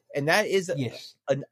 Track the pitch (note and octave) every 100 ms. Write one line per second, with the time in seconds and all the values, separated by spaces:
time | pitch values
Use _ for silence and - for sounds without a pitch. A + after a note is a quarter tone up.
0 | _ D3 C#3+ F#3+ G#3 F#3+ F3+ C#3+ A#2+ -
1 | - - - C#3 -